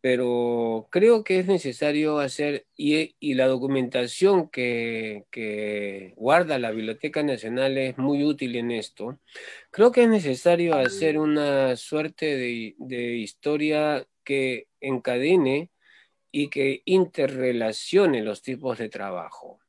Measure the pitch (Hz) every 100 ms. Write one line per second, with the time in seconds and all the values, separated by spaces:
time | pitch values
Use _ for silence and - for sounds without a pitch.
0 | 131 127 123 120 120 120 117 113 - 180
1 | 214 233 214 185 185 185 139 120 147 147
2 | 156 151 139 - 147 143 _ - 147 151
3 | 156 _ 151 131 131 131 135 135 123 123
4 | 123 - 190 190 156 - 123 117 117 113
5 | 110 104 - - 110 104 107 104 101 98
6 | 95 - 117 160 170 139 117 110 110 110
7 | 151 151 147 123 110 123 135 135 131 127
8 | 135 143 147 147 131 120 120 117 107 _
9 | 113 - _ - - - _ - 233 240
10 | 233 220 156 127 175 170 170 147 127 -
11 | 160 151 156 151 147 139 135 123 - 156
12 | 156 - 156 139 123 117 110 - 131 123
13 | 120 120 107 - 147 151 151 151 151 147
14 | - _ - 139 131 120 - _ 135 127
15 | 123 123 143 185 135 139 175 _ _ _
16 | _ _ _ 147 143 139 135 135 - 185
17 | 180 - 135 135 127 120 110 107 - 185
18 | 190 127 107 101 - 127 131 113 110 -
19 | 98 90 80 - - -